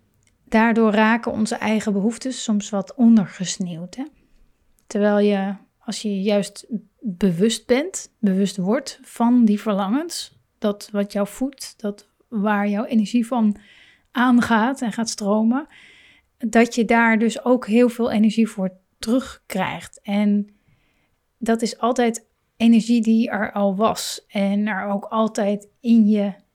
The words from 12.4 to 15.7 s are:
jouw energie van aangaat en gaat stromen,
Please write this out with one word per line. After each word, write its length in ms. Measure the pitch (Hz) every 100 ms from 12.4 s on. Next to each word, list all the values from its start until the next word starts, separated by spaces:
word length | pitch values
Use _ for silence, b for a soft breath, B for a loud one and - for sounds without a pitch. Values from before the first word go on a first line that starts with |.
| 214 208 208
jouw 160 | 202 -
energie 420 | 226 196 240 226
van 300 | 247 214 202 b b b b b
aangaat 680 | - 254 240 - 226 233 269
en 100 | 226
gaat 180 | 208 226
stromen, 580 | - 202 214 226 254 311